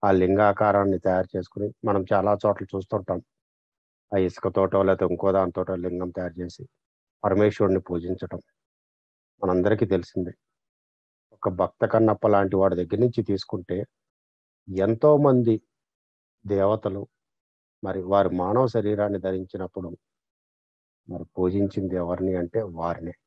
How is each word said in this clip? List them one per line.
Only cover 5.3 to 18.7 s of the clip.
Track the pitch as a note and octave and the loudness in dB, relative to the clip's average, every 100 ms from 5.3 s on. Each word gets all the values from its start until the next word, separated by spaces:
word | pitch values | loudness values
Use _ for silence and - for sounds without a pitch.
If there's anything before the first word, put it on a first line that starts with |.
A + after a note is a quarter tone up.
దానితోటో | F#2+ F#2 E2+ F2+ F#2 | 2 0 -2 -4 -4
లింగం | F2+ F2 F2+ | -4 -6 -8
తయారు | F2 F2+ E2 | -8 -10 -8
చేసి | F2 - - _ _ _ _ _ | -12 -12 -20 _ _ _ _ _
పరమేశ్వరుడిని | G#2 F#2+ G#2 G2+ G2+ F#2+ - | -2 2 2 2 2 2 0
పూజించటం | F2 F2 F#2 F#2 F2+ - _ _ _ _ _ _ _ _ _ | -6 -4 -8 -8 -12 -16 _ _ _ _ _ _ _ _ _
మనందరికీ | F#2+ F#2 F#2 G#2 F2 | 0 2 2 2 2
తెలిసిందే. | F#2 E2+ - F2 - _ _ _ _ _ _ _ _ _ | 0 -2 -8 -8 -10 _ _ _ _ _ _ _ _ _
ఒక | _ - | _ -8
భక్త | F2+ F#2 _ A2 | -4 -4 _ 0
కన్నప్ప | A2+ A2+ G#2 G#2+ | 2 2 2 2
లాంటి | G#2 G2 G2 | 2 2 2
వాడి | F#2+ F2 | 2 0
దగ్గర | F2 G2+ B2 | -2 0 0
నుంచి | A#2+ G#2 | 0 -4
తీసుకుంటే, | G2 - G2 F2+ F2+ - _ _ _ _ _ _ _ - F#2 G2 | -4 -4 -10 -6 -6 -6 _ _ _ _ _ _ _ -10 -2 0
ఎంతో | A2+ D3+ D3 | 4 4 6
మంది | C#3+ B2+ A#2 A2 _ _ _ _ _ _ _ _ - | 6 4 2 0 _ _ _ _ _ _ _ _ -4
దేవతలు | G2+ G2 A2 G#2 F#2+ - _ _ _ _ _ _ _ G2+ | 0 2 0 -2 -6 -12 _ _ _ _ _ _ _ -8
మరి | F#2+ F2+ | -6 2
వారి | G2 F#2+ F2+ | 2 4 0
మానవ | F2+ A2 | 0 2
శరీరాన్ని | B2+ | 2